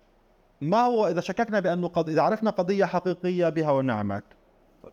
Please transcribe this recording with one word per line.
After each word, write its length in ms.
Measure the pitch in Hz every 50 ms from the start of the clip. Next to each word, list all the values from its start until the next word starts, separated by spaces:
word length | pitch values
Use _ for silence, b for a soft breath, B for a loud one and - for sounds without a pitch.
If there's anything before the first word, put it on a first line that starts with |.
| _ _ _ _ _ _ _ _ _ _ _ _
ما 200 | 139 151 190 226
هو 260 | 247 247 247 226 214 170
إذا 140 | 170 170
شككنا 380 | 170 - 185 - 233 220 208 208
بأنه 280 | - 160 170 180 175 175
قض-، 220 | 175 175 160 156
إذا 120 | 160 151
عرفنا 280 | 147 165 214 214 220 220
قضية 360 | 208 - 180 175 202 196 190
حقيقية 640 | 170 - 180 - 185 175 - - 180 185 180 170 165
بها 220 | 156 165 156 151
ونعمت، 520 | 139 135 131 131 117 107 104 101 98 101 - _ - _ _ _ _ _ _ _ _ _ - -